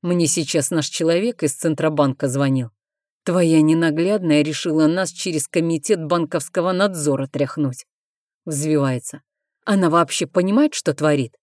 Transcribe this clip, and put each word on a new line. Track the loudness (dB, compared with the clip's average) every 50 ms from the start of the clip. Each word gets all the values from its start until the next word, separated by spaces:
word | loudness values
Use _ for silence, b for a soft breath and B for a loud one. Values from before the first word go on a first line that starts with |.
| -2
«Мне | 0 0 2 2
сейчас | 0 0 -2 -4 -2 -2 -2 -2 0
наш | -2 -2 -2 -2
человек | -4 -2 0 2 2 2 0 -2 -4 -2 -2
из | -2 -2
Центробанка | -2 -2 -2 -2 0 -2 -2 2 2 0 0 0 _ -4 -2
звонил. | -2 0 0 0 0 -2 -2 -6 _ _ _ _ _ _ _ _ _ _ _
Твоя | -2 0 2 2 4 4 4 4
ненаглядная | 4 4 2 2 0 0 0 0 0 0 0 0 2 2 2 2
решила | 0 -2 -4 -4 -2 2 4 4
нас | 4 2 0 -2 -4
через | -6 -8 -6 -4 -4 -4 -4 -2
комитет | -2 -2 0 0 -2 -2 0 0 -2 0 0
банковского | -2 0 0 0 -2 -4 -6 -6 -4 _ -2 -2 0 0
надзора | 0 0 0 -2 -2 -2 0 0 0 -2
тряхнуть». | -6 -4 -4 -4 -4 -2 -2 -2 -2 -4 -6 -14 _ _ _ _ _ _ _ _ _ _ _ _
Взвивается. | -8 -6 -4 -2 0 0 2 2 0 -2 -4 -6 -10 -14 -14 _ _ _ _ _ _ _ _ _
«Она | 0 2 2 4 4
вообще | 4 4 2 2 -2 -6 -6
понимает, | -2 _ 0 0 2 2 2 2 2 0
что | -2 -4 -4 -2
творит? | 0 2 2 2 2 0 -4 _ _